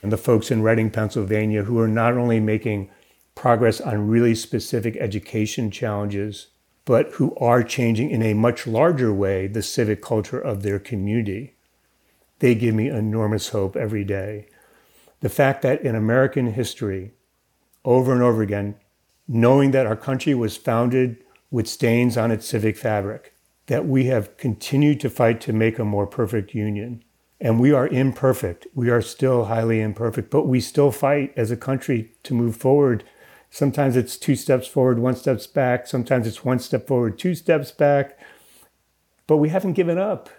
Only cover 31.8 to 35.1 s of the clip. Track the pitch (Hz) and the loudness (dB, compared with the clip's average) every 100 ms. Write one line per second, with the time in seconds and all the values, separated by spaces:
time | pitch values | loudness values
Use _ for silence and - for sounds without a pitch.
31.8 | - 127 113 _ - 123 120 110 135 143 | -2 -4 -4 _ -4 0 0 0 2 4
32.8 | 139 117 - _ - - _ - 143 131 | 4 2 -4 _ -20 -20 _ -2 -2 2
33.8 | 139 123 123 - - 131 - 127 - - | 2 2 -2 -6 -2 -2 2 0 0 0
34.8 | 131 117 123 | 2 2 0